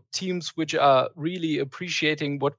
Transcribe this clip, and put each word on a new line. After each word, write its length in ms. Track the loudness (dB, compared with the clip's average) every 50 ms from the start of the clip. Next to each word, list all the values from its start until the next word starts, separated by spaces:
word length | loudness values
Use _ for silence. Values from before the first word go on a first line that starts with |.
| -8 _
teams 380 | -10 -6 -4 -4 -4 -4 -6 -6 -6
which 200 | -6 -4 -2 0
are 340 | 4 6 6 6 6 4 2 -2
really 420 | -6 -6 -4 -4 -2 -2 -2 -2 -2
appreciating 800 | -2 -4 -6 -8 -8 -6 -4 -2 0 0 0 0 -2 -4 -2 -2
what 160 | -2 -2 -2